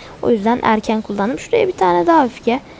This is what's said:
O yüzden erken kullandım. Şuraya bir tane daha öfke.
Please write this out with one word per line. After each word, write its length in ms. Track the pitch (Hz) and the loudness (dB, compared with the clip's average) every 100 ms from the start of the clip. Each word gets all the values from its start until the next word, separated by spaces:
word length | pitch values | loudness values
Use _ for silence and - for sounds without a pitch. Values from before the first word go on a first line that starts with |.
| - - | -20 -6
O 80 | - | 0
yüzden 300 | 233 202 247 | 0 0 0
erken 380 | - 214 214 220 | 0 0 0 -4
kullandım. 380 | 214 202 202 294 | -4 -4 -4 -4
Şuraya 280 | - 466 - | -2 0 0
bir 60 | |
tane 340 | - 370 349 339 | 0 2 2 4
daha 180 | 330 254 | 4 2
öfke. 340 | - - 247 - - | -2 -4 -4 -6 -18